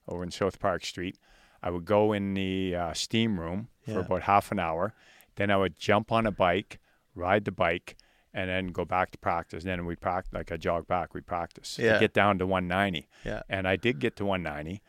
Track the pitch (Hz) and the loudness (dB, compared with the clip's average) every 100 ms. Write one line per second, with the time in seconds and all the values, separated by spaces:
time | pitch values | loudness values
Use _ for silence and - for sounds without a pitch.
0 | - 87 90 - 98 - 101 85 - - | -10 -8 -8 -2 -2 0 -2 -2 -4 -8
1 | 90 - _ - _ _ - 87 85 104 | -8 -10 _ -20 _ _ -6 -4 2 4
2 | 107 104 98 98 95 95 95 87 85 78 | 4 2 0 -2 0 0 0 -2 -4 -4
3 | - 113 113 95 82 95 120 _ - 92 | -2 2 2 0 -4 -6 -8 _ -8 -4
4 | 87 90 92 101 - 101 82 80 101 - | 0 0 4 4 4 -2 -2 -2 -4 -6
5 | _ - _ - 101 98 95 - - 104 | _ -20 _ -4 2 4 2 -2 2 2
6 | 113 113 113 90 92 90 - - _ _ | 4 2 2 4 4 4 0 -14 _ _
7 | _ - 90 104 101 95 87 87 - - | _ -6 2 2 2 0 0 0 -6 -20
8 | _ _ _ - 92 92 92 87 85 92 | _ _ _ -6 -2 -2 -4 -4 -2 0
9 | 92 - 101 85 - 80 92 90 87 87 | 0 -2 -2 -2 -4 -8 -4 -4 -4 -4
10 | 95 90 - 90 82 82 90 85 - 90 | -2 -2 -4 -8 -6 -4 -2 -2 0 -2
11 | 80 - - 87 85 - - - 113 107 | -2 -8 -6 -6 -6 -10 -14 0 2 4
12 | 107 107 101 95 92 92 90 92 101 78 | 4 6 4 4 2 0 0 0 0 -2
13 | - _ 113 107 - 95 92 95 117 139 | -8 _ -8 -8 -6 -4 0 0 0 0
14 | 120 - 101 95 80 73 78 101 | -4 -4 -4 -2 -4 -6 -8 -10